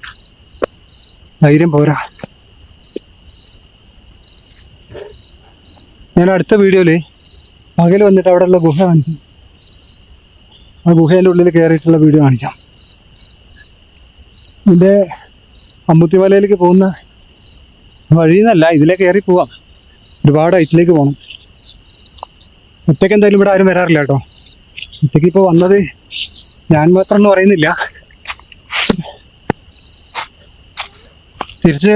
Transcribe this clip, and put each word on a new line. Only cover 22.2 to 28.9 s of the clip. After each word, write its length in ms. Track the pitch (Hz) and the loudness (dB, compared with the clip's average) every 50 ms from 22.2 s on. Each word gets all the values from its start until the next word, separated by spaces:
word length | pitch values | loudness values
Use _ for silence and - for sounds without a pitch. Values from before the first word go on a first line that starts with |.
| - - _ - - - _ _ _ _ _ _ - - | -20 -20 _ -20 -20 -20 _ _ _ _ _ _ -4 -4
ഒറ്റയ്ക്ക് 260 | 147 - 196 190 214 | -2 0 0 0 0
എന്തായാലും 220 | 208 202 202 202 196 | 2 2 2 2 2
ഇവിടെ 120 | 196 202 196 | 2 2 2
ആരും 140 | 190 190 190 | 2 0 0
വരാറില്ല 300 | 175 180 180 170 165 151 | 0 0 -2 0 -2 -2
കേട്ടോ. 160 | 143 135 139 131 - _ - - - - - _ _ _ - - - - - - 156 | -2 -2 -4 -4 -6 _ -20 -20 -20 -20 -20 _ _ _ -20 -20 -20 -20 -12 -6 -4
ഒറ്റയ്ക്ക് 240 | 135 - 151 151 180 | -2 -2 0 0 0
ഇപ്പൊ 120 | 165 196 190 185 | 0 0 0 2
വന്നത് 280 | 165 170 180 185 196 202 180 143 - _ _ - - - - - - - - - _ _ _ - 214 | 2 0 2 2 0 0 -2 -4 -8 _ _ -16 -12 -10 -10 -10 -12 -16 -20 -20 _ _ _ -2 0
ഞാൻ 140 | 202 202 170 180 | 0 2 2 2
മാത്രം 220 | 190 190 - 208 202 | 0 0 0 0 0
എന്ന് 100 | 202 202 196 | 2 2 2
പറയുന്നില്ല. 340 | 185 190 202 202 165 151 160 175 - - - - - _ _ _ _ - - - - - - - _ _ - - - - - | 2 2 0 0 0 0 -2 -4 -6 -10 -14 -16 -20 _ _ _ _ -16 -16 -16 -16 -18 -20 -20 _ _ -10 -8 -6 -4 -4